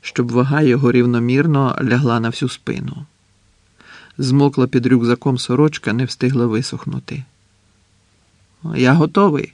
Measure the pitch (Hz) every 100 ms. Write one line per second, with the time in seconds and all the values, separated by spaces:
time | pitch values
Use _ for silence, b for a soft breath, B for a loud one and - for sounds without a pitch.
0 | - - 120 120 131 151 147 120 127 123
1 | 120 120 120 131 165 143 131 - 123 120
2 | 135 117 113 - 127 - - - - -
3 | 147 _ _ _ _ _ _ B B B
4 | B - 135 139 143 135 127 127 123 123
5 | 117 120 139 123 - 123 151 - - 113
6 | 127 - 127 131 120 110 - 113 - 127
7 | - 147 131 _ _ _ _ _ _ _
8 | _ _ _ _ _ _ 160 135 127 160
9 | 156 190 202 147 -